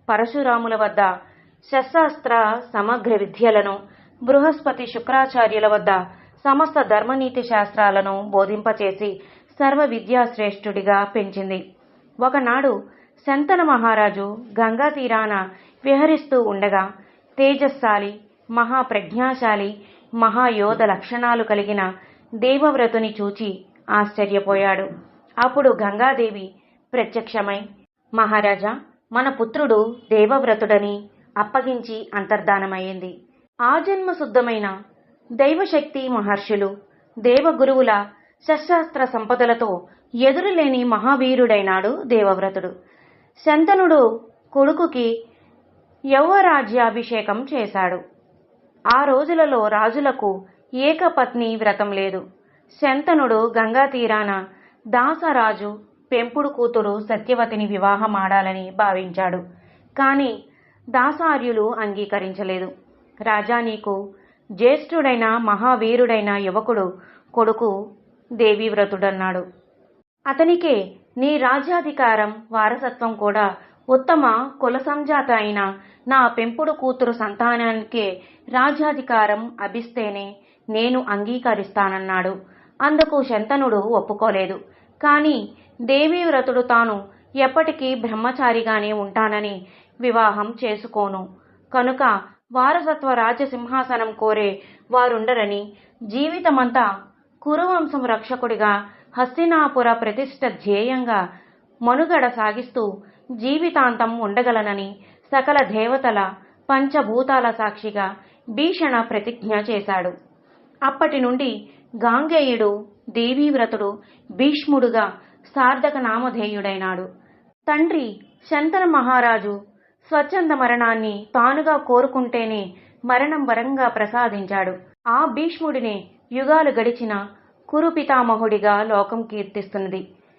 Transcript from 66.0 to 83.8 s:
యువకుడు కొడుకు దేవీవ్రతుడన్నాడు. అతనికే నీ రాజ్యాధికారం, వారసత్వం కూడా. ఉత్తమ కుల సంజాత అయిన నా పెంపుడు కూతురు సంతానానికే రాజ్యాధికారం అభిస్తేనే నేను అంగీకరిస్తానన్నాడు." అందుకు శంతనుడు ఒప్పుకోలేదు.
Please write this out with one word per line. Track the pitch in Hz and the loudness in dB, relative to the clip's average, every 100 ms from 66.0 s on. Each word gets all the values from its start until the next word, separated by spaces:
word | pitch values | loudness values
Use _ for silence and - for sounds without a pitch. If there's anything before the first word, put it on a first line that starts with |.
| 240 220 208 | 4 2 0
యువకుడు | 202 196 190 220 220 185 180 - - _ | -2 -2 -2 -2 -2 -2 -6 -18 -20 _
కొడుకు | - 220 220 226 196 214 - _ _ - | 0 0 2 -2 -4 -8 -18 _ _ -8
దేవీవ్రతుడన్నాడు. | 226 220 208 220 208 202 196 196 190 185 180 180 - _ _ _ _ _ _ 269 | 0 2 2 0 0 0 0 -2 -2 -4 -4 -8 -14 _ _ _ _ _ _ -4
అతనికే | 277 330 349 339 226 190 - _ - | 0 2 2 2 0 -2 -12 _ -2
నీ | 277 302 | 0 2
రాజ్యాధికారం, | 247 269 269 349 302 285 240 220 208 220 - | 2 0 0 -2 -2 0 2 2 0 -6 -6
వారసత్వం | 220 214 240 254 233 233 | 0 0 0 -6 -4 -6
కూడా. | 214 208 208 202 185 - _ - | -2 0 2 0 -2 -16 _ 0
ఉత్తమ | 262 262 330 254 220 269 - | 2 4 2 4 2 -2 -4
కుల | 247 254 | -2 -2
సంజాత | 277 294 294 294 269 | -4 -4 0 0 2
అయిన | 226 208 208 196 196 - _ 247 | 0 0 -2 -4 -6 -16 _ 0
నా | 262 240 | 4 4
పెంపుడు | 240 233 233 311 | 2 -4 -2 -4
కూతురు | 302 262 254 240 | -2 -2 0 -2
సంతానానికే | 233 208 202 233 233 233 220 214 233 202 185 - _ - | -2 -4 -2 0 0 0 -2 -4 -4 -4 -6 -14 _ -4
రాజ్యాధికారం | 254 269 294 302 294 262 226 214 208 233 - | 0 2 2 -2 -2 0 2 2 0 -4 -8
అభిస్తేనే | 202 226 233 247 214 202 196 202 _ _ - | -8 -8 -8 -6 -6 -8 -12 -16 _ _ -6
నేను | 220 233 254 254 | -2 0 0 -2
అంగీకరిస్తానన్నాడు." | 202 208 247 247 214 190 208 196 190 190 185 185 190 - _ _ - | -4 -4 -2 0 -2 -2 -2 -2 -2 -4 -2 -2 -6 -14 _ _ -2
అందుకు | 285 302 311 294 | 0 2 2 0
శంతనుడు | 247 214 214 277 262 | 0 -2 0 0 2
ఒప్పుకోలేదు. | 208 | 0